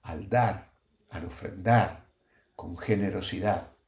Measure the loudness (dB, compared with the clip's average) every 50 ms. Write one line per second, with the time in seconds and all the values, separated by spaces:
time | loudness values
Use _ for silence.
0 | _ -10 -10 -10 -4 0 2 4 4 4 0 -2 -10 _ _ _ _ _ _ _
1 | _ _ -10 -10 -10 -10 -12 -10 -12 -10 -10 -2 4 6 6 6 6 4 -2 -12
2 | -20 _ _ _ _ _ _ _ _ _ _ -14 -10 -10 -10 -8 0 2 2 2
3 | 2 0 -2 -4 -4 -4 -6 -2 0 0 0 0 -4 -12 _ _ _